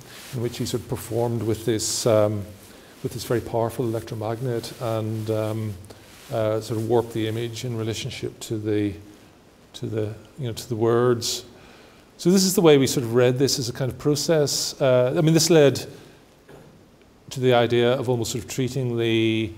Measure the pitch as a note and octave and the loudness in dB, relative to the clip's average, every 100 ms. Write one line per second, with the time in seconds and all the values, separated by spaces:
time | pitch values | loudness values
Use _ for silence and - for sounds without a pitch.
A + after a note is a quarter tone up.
0 | - - - B2+ A#2+ A#2+ A#2 A#2+ - B2 | -18 -20 -12 -6 -6 -4 -6 -6 -6 -10
1 | - A2 A#2+ A#2 G#2+ A2 - A2 - - | -4 -2 -2 -2 -2 -2 -2 -2 -2 -2
2 | B2 A2 G#2 G#2+ F#2 - - - - - | 2 4 4 0 -8 -16 -20 -20 -20 -12
3 | - A#2 - A#2 - A#2 A2+ - A#2+ A2+ | -10 -8 -4 -4 -2 -2 -2 -2 -4 -4
4 | A2+ A2 G#2+ A#2 B2+ A#2 - - A#2+ A2 | -8 -8 -6 -6 -4 -4 -6 -8 -4 -2
5 | A2 A2 A2 A2 A2 A2 A2 F#2 F#2+ - | -4 -4 -2 -2 -2 -4 -6 -8 -16 -20
6 | - - - A#2+ G#2+ A2 A2 A2 A2 A#2 | -20 -20 -8 -2 -2 -2 -4 -4 2 2
7 | A#2 A#2 A2 A2 A#2+ A2 B2+ A#2 A2 G#2+ | 0 -4 -4 -4 -6 -8 -8 -6 -6 -6
8 | B2+ - A#2+ - - A2 G#2+ G#2 G#2 F#2+ | -8 -8 -10 -10 -8 -6 -2 0 -2 -4
9 | - - - - _ _ - - A#2+ A2 | -14 -20 -20 -20 _ _ -20 -12 -6 -4
10 | G#2 A2 - - B2 G#2+ - G#2+ A2+ A#2 | -6 -8 -16 -10 -8 -8 -8 0 2 4
11 | B2 A#2+ - - - - - - - - | 4 2 -2 -6 -10 -20 -20 -20 -20 -20
12 | _ - F3 G3 F#3+ F#3+ E3 C#3+ B2+ D3+ | _ -2 2 4 4 6 8 8 6 0
13 | A#2 A#2+ B2 B2+ C3+ - A#2 - C3 - | 0 4 4 4 0 0 -4 -4 -6 -2
14 | D3 D3 - D#3+ C#3 - - - C#3 B2+ | -2 0 2 2 2 -2 -6 0 4 4
15 | B2+ D#3+ D#3+ D#3+ D#3 E3 C#3 B2 - - | 4 2 4 4 6 8 8 4 -4 -16
16 | - - _ _ - - - - - _ | -20 -20 _ _ -20 -20 -20 -20 -20 _
17 | _ _ - - B2+ A#2+ A#2 A#2+ A#2+ C3+ | _ _ -14 0 4 4 4 4 2 2
18 | A#2+ A#2+ A2 B2 F2 - B2+ C#3 B2 A#2 | 0 -2 -4 -6 -6 -4 -4 -2 -4 -2
19 | A2+ A2+ A2+ A2 A2 | 0 2 2 0 -4